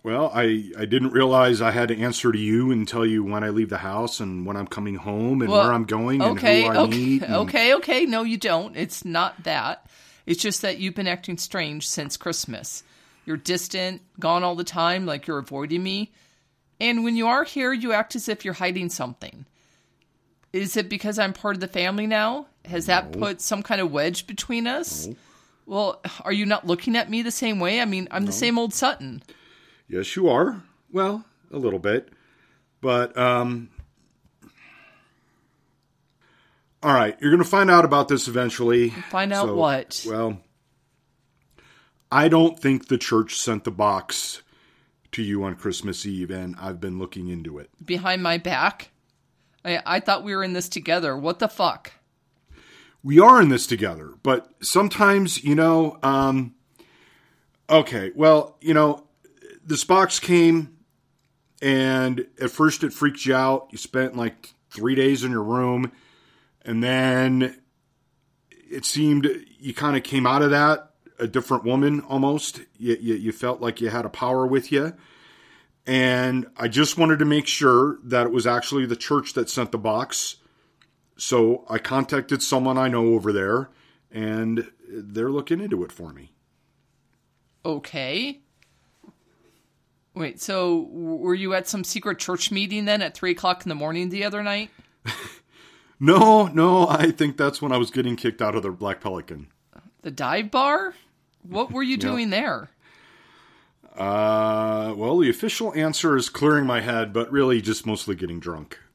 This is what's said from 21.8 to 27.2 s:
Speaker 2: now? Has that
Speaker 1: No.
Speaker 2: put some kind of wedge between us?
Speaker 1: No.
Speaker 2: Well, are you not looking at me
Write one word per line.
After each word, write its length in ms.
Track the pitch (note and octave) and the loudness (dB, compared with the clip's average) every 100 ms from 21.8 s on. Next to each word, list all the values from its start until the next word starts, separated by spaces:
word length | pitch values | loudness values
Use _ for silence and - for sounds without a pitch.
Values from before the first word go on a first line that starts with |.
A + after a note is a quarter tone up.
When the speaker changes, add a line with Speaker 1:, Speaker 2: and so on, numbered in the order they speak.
| F3+ G3+ G#3+ | -2 -2 -2
Speaker 2:
now? 400 | G#3+ G#3+ C4+ C#4+ _ - | 0 0 -4 -10 _ -8
Has 200 | F3 E3+ | -6 0
that 300 | F3+ F#3 F3+ | 0 0 -4
Speaker 1:
No. 40 | |
Speaker 2:
put 200 | G#3 F3+ | -4 -4
some 220 | - G3+ | -6 -6
kind 180 | - G3+ | -2 -2
of 100 | F3 | -2
wedge 360 | C#3+ D#3 F3+ - | 0 -2 -4 -10
between 400 | G#3 - A#3 A#3 | -12 -6 -4 -4
us? 400 | C#4+ F4 - F#2+ | -6 -8 -10 -12
Speaker 1:
No. 80 | B2 _ _ _ _ - | -14 _ _ _ _ -8
Speaker 2:
Well, 360 | G3 G3+ - F#3 - | -4 -4 -4 -12 -10
are 80 | - | -4
you 140 | G3+ G3+ | -2 0
not 220 | G#3 F3 | -2 0
looking 280 | F3 - A#3 | -2 0 -2
at 140 | - | 0
me 140 | A3+ | -4